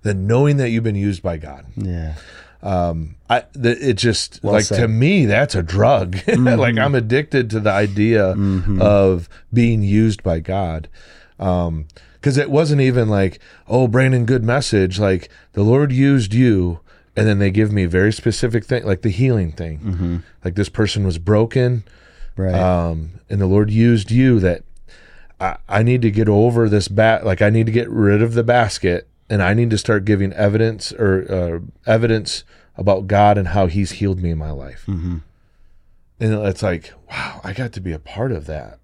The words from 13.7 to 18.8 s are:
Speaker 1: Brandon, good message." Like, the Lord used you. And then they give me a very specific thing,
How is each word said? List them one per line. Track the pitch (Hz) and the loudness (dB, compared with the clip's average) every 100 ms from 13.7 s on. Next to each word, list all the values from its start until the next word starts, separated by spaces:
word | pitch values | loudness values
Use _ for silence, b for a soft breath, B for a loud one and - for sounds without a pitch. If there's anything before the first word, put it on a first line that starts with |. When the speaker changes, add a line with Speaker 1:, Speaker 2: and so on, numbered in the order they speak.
| 120 127 | 0 2
Speaker 1:
Brandon, | 120 131 127 117 | 2 2 2 0
good | 131 | 0
message." | 120 131 127 104 92 92 | 0 -2 0 0 0 0
Like, | 101 92 - b b | 0 0 -4 b b
the | - | -2
Lord | 104 131 147 | 2 2 2
used | 127 139 139 98 | 2 2 2 2
you. | 110 127 101 90 82 b b b - | 2 4 2 0 -4 b b b 0
And | 107 | 0
then | 101 | 2
they | 98 | 2
give | 101 107 | 2 0
me | 104 | 0
a | 90 | 0
very | 92 104 | 2 0
specific | 110 117 107 123 113 | 0 -4 -2 -2 -2
thing, | - 123 | -2 -4